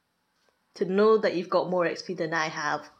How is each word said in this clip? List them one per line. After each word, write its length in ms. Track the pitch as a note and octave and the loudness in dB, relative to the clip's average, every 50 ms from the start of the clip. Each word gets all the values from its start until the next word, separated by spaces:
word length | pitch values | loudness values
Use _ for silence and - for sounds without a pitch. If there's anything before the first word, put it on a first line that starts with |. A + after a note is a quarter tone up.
| _ _ _ _ _ _ _ _ _ _ _ _ _ _ _ | _ _ _ _ _ _ _ _ _ _ _ _ _ _ _
to 100 | - G3 | -6 -4
know 320 | F3 F#3 G3+ G#3 A3 A3 G#3+ | 0 2 4 6 6 6 4
that 160 | G3+ F#3 - | 4 0 0
you've 140 | E3+ F#3+ F3 | -2 -4 0
got 200 | - F3 D3 E3+ | 0 0 0 2
more 160 | F3+ F3+ E3+ | 0 0 0
X 160 | E3 - - - | 0 -2 -4 -8
P 120 | - F3+ | -10 -6
than 200 | F3 E3+ D#3 E3 | -6 -4 -2 -2
I 120 | E3 D#3 D#3+ | -2 -2 -2
have 400 | D#3+ D#3+ D3+ D3 D3 D3 - - - _ | -4 -6 -4 -4 -4 -4 -6 -10 -20 _